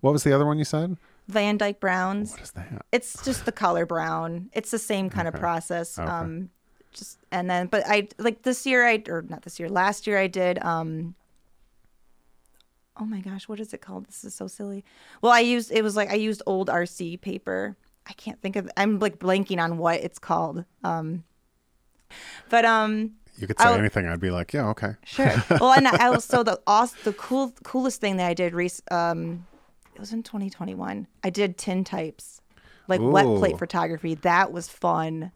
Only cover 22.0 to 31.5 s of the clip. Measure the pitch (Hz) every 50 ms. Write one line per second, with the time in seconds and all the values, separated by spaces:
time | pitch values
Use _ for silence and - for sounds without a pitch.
22 | _ _ - - - - - - - - - 233 233 226 226 220 214 214 214 214
23 | 214 220 - - _ - _ - 104 95 110 - 226 240 240 110 104 107 - 107
24 | 92 85 85 85 90 92 90 90 85 - - 143 131 107 107 - - 101 110 -
25 | - - - - 269 - - 135 - - 175 156 - 254 262 277 269 254 214 -
26 | 240 247 247 240 226 - 254 247 233 226 185 - _ - - 214 240 240 - -
27 | - 214 202 - - - 247 262 269 247 240 - - - - 254 254 262 226 -
28 | - 202 196 185 180 175 175 170 180 175 170 175 175 180 - - - - 175 175
29 | 170 170 170 165 165 165 170 175 175 - - - _ _ _ _ _ _ _ -
30 | 202 202 220 226 226 - - 208 196 196 190 - 180 190 185 185 170 - 202 202
31 | 202 - _ _ - 185 180 202 202 196